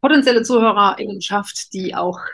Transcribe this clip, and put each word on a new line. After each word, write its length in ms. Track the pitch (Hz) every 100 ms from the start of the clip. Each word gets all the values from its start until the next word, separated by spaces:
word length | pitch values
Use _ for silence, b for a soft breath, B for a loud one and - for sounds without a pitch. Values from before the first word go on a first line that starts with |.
potenzielle 420 | 277 302 262 233
ZuhörerInnen 800 | 233 240 220 202 202 - 208 196
schafft, 500 | - 202 202 - -
die 220 | 190 185
auch 240 | 175 175 180 -